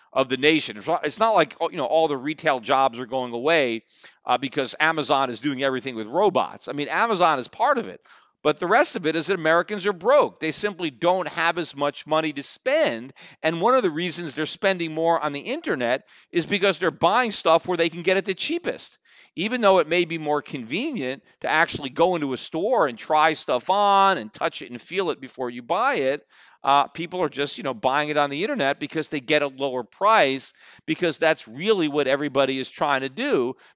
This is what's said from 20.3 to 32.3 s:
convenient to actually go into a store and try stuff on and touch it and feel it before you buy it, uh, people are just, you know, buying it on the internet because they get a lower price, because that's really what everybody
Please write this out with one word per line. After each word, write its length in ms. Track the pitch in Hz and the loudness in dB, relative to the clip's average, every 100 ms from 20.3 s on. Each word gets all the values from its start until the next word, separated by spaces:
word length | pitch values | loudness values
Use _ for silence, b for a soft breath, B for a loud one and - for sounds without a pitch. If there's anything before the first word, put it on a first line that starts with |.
| 147 | -2
convenient 800 | - 135 113 156 294 254 127 139 _ b | -2 -10 -6 -6 -4 -4 -4 -6 _ b
to 60 | - | -2
actually 440 | 151 165 - 139 | 2 0 -2 -6
go 240 | 127 175 180 | 2 2 2
into 180 | 143 | -2
a 40 | 127 | -4
store 500 | - 160 196 247 151 | -6 -4 0 2 2
and 100 | 113 | 0
try 360 | - 151 156 | 0 2 4
stuff 360 | 156 - 127 - | 2 -2 -4 0
on 480 | 190 202 196 196 175 | 0 4 4 4 2
and 160 | 107 | -4
touch 300 | - 160 - | -6 -6 -6
it 80 | 90 | -12
and 100 | 120 | -14
feel 300 | - 180 180 | -10 -4 -4
it 100 | 139 | -4
before 300 | 131 - 123 | -8 -8 -8
you 100 | 123 | -8
buy 340 | 120 180 254 240 | -4 -2 0 0
it, 300 | 131 147 _ b b b | 0 -2 _ b b b
uh, 260 | - 143 135 | 2 4 4
people 340 | - 170 180 | -2 -8 -2
are 80 | 160 | -4
just, 280 | - 143 - | -2 -6 -4
you 60 | |
know, 100 | 170 | -6
buying 360 | 120 131 139 151 | -2 0 0 0
it 80 | 151 | 0
on 120 | 143 | 0
the 140 | 139 | -2
internet 380 | 202 277 139 143 | -4 0 0 0
because 260 | 147 160 151 | -4 -6 -6
they 140 | 151 | -6
get 200 | 120 151 | 0 0
a 60 | 143 | 0
lower 340 | 131 139 127 | -4 -4 -4
price, 720 | 117 - 202 220 147 135 - - b b - | -6 0 4 6 4 2 -6 -16 b b -6
because 320 | 156 180 143 | -2 -2 2
that's 300 | 160 160 - | 2 0 -4
really 400 | 117 190 214 156 | -6 0 2 2
what 180 | 143 135 | 0 0
everybody 540 | 139 147 | 0 0